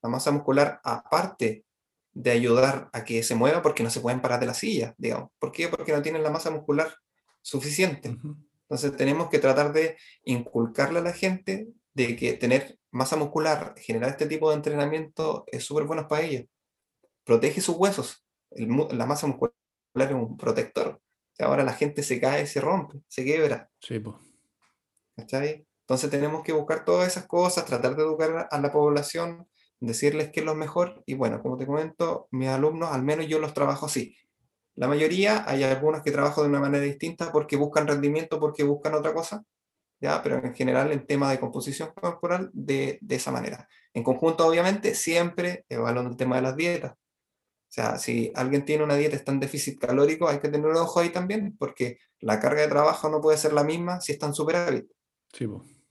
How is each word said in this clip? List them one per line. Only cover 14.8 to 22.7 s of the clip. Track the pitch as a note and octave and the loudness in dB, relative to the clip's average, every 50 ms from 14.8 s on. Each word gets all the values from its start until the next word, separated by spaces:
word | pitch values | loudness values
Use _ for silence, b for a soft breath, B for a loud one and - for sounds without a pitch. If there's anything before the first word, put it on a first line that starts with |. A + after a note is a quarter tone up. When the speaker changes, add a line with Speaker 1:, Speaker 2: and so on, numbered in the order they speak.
| C#3+ D3 D#3 D#3 D#3 D3+ _ - D#3+ D#3+ - - - | 0 0 -2 -4 -6 -8 _ -4 -4 -4 -4 -6 -8
Speaker 1:
es | - - B2+ - | -10 -10 -10 -8
súper | - C#3+ D3+ D3 | -4 -2 -2 -2
bueno | D3 D#3+ D#3+ D3+ | -2 -4 -6 -2
para | D3+ D3+ D3+ E3 | -2 -2 -2 0
ellos. | D#3+ C#3+ B2 F#2 _ _ _ _ _ _ _ _ _ _ _ _ _ _ _ _ | -2 -4 -6 -6 _ _ _ _ _ _ _ _ _ _ _ _ _ _ _ _
Protege | - A#2+ A2+ A2+ D3+ D3+ - | 4 4 4 6 2 0 0
sus | F3+ - E3+ | -2 -2 2
huesos. | E3+ F#3 G3+ G3 D3+ B2+ - - _ _ _ _ _ _ _ | 4 2 2 2 0 -6 -6 -10 _ _ _ _ _ _ _
El | - B2 A#2+ A2 | -10 -8 -4 0
mu-, | A#2 C#3 D3+ - - | 0 0 0 0 -2
la | A#2+ A#2 | -4 -2
masa | B2 C#3+ C#3+ - | -2 -2 -2 -2
muscular | D3 C3 - - - _ _ _ _ _ _ _ _ _ | -4 -2 -2 -2 -4 _ _ _ _ _ _ _ _ _
es | B2+ C3+ C#3 C#3+ | 0 0 2 2
un | B2+ A#2 A2 G#2+ | -2 -2 -4 -6
protector. | - - A#2 A2 - A2+ - _ - - - | -6 -2 -2 0 0 -2 -2 _ -2 -2 -2
O | - _ _ _ _ _ _ _ _ | -4 _ _ _ _ _ _ _ _
sea, | _ - | _ 0
ahora | C3 C#3 C#3 C#3 | 2 2 2 2
la | B2+ A#2 | 0 0
gente | - D3 D3 D3 - C#3+ | 0 -2 -2 -2 -4 -4
se | - B2+ A#2+ | -2 -2 0
cae, | A#2+ C3 C#3 D3 D3 | 2 2 2 2 -2
se | C#3+ - C#3+ | -2 -2 -2
rompe, | C3+ D3 | 0 2